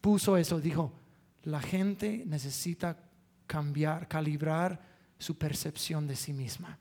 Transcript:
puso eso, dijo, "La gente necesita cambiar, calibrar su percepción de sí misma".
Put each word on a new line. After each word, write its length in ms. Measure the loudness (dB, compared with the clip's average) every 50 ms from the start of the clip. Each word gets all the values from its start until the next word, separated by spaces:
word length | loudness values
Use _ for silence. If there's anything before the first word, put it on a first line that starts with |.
puso 360 | 6 6 6 6 6 6 6
eso, 240 | 6 6 4 2 2
dijo, 320 | 2 2 2 2 0 0 -4 -10 -20 -20 -20 _ _ _ _ _ -6
"La 180 | -4 -4 -4
gente 600 | -2 -2 0 2 2 2 0 0 -2 -2 -2 -4 -4
necesita 720 | -4 -4 -4 -4 -4 -6 -4 -4 -4 -4 -4 -4 -4 -4 -6 -12 -20 _ _ _ _ _ _ _ _
cambiar, 580 | -4 -2 -2 -2 2 2 2 2 2 0 -4
calibrar 760 | -4 -2 -2 0 0 -2 0 0 2 2 2 2 0 0 -4 -12 -20 -20 _ -20 _ _ _
su 180 | -8 -8 -4
percepción 720 | -2 -2 -2 -2 -2 -4 -6 -6 -6 -6 -2 -2 -2 -2
de 80 | -2 -4
sí 180 | -6 -6 -6 -4
misma". 460 | -6 -6 -6 -8 -10 -12 -14 -14 -18